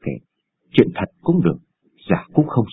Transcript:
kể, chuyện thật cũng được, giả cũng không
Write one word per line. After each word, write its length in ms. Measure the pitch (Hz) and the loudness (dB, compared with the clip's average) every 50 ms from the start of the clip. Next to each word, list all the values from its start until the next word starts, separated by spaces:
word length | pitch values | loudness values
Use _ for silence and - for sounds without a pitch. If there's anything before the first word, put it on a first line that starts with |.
| - | -10
kể, 80 | - 65 - _ _ _ _ _ _ _ _ _ _ | -10 -10 -10 _ _ _ _ _ _ _ _ _ _
chuyện 160 | - - 110 - - | 4 4 4 4 2
thật 140 | - 95 - _ _ | -8 -8 -10 _ _
cũng 220 | _ - 170 185 | _ -2 0 2
được, 160 | - 82 71 - _ _ _ _ _ _ _ _ _ - | 0 0 -2 -4 _ _ _ _ _ _ _ _ _ -4
giả 140 | 95 - - _ | -4 -4 -4 _
cũng 140 | - 151 151 | 0 0 0
không 200 | - - 123 110 98 | 2 -2 -2 -2 -4